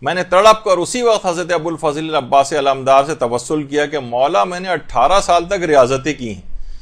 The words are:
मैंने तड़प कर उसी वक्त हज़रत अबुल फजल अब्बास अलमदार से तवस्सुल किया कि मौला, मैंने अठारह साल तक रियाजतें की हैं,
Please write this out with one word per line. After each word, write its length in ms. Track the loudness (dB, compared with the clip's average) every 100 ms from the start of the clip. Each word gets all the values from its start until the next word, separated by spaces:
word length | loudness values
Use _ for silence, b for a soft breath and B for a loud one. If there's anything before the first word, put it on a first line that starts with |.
मैंने 220 | -6 -4 0
तड़प 360 | 4 6 4 2
कर 140 | -2
उसी 220 | -2 -2
वक्त 220 | 0 0 0
हज़रत 260 | -4 -2
अबुल 240 | -4 -4 -4
फजल 360 | -4 -4 -4 -4
अब्बास 380 | 2 2 2 0
अलमदार 500 | 0 0 4 4 2
से 100 | -2
तवस्सुल 460 | -2 -2 -4 -6 -4
किया 200 | -4 -2
कि 120 | -4
मौला, 440 | -4 0 2 2 0
मैंने 240 | -4 -6
अठारह 500 | -6 -2 2 2 2
साल 240 | 2 0 0
तक 160 | -4
रियाजतें 520 | 2 4 4 2 -4 -6
की 180 | -8
हैं, 100 | -10 -8 b b b